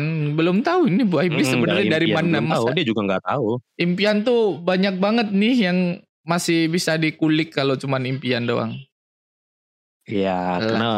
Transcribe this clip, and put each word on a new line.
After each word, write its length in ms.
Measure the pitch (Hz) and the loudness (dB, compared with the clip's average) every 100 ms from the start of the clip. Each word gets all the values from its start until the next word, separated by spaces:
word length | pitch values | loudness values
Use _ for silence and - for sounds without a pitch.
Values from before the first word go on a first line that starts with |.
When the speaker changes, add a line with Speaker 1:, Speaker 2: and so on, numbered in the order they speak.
| 151 160 147 | -2 -2 -2
Speaker 1:
belum 300 | 151 165 185 | 0 2 2
tahu 240 | 320 359 277 | 2 2 2
ini 160 | 185 | 2
buah 240 | 220 156 180 | 2 2 0
iblis 180 | 151 | 0
Speaker 2:
Mm-mm, 100 | 302 123 | 0 2
Speaker 1:
sebenarnya 280 | 117 - | 2 2
Speaker 2:
dari 80 | - | 2
Speaker 1:
dari 140 | 156 165 | 2 2
Speaker 2:
impian. 140 | 160 | 2
Speaker 1:
mana, 140 | 170 151 | 2 0
Speaker 2:
Belum 80 | 151 | 0
tahu, 160 | 156 | 0
Speaker 1:
masa 60 | 117 | 0
Speaker 2:
dia 140 | 151 131 | 0 0
juga 140 | 110 | 0
nggak 180 | 101 92 | 0 -2
tahu. 240 | 90 131 107 123 - - | -2 -2 -2 -4 -6 -4
Speaker 1:
impian 380 | 175 180 202 208 | -2 0 0 0
tuh 180 | 226 240 214 151 | 0 2 0 -2
banyak 380 | 175 185 196 185 | -2 0 0 0
banget 320 | 202 233 208 | 0 0 0
nih 280 | 196 214 254 | 0 2 2
yang 180 | 180 180 180 175 - _ | 2 2 0 -4 -12 _
masih 440 | 156 170 - 165 160 | -4 -2 0 2 2
bisa 280 | 175 175 | 0 0
dikulik 560 | 160 160 151 156 156 160 | 0 0 0 2 2 0
kalau 240 | - 139 | 0 0
cuman 320 | 131 139 131 127 | 0 -2 -2 -2
impian 400 | 135 123 120 120 | -4 -2 -2 0
doang. 320 | 120 113 127 135 _ _ _ _ _ _ _ _ _ _ _ - | -2 -4 -8 -14 _ _ _ _ _ _ _ _ _ _ _ -6
Speaker 2:
Iya, 240 | 104 95 | -2 -2
Speaker 1:
Lah. 240 | 92 90 90 | -2 -2 -2
Speaker 2:
karena 320 | 110 113 117 | -2 0 0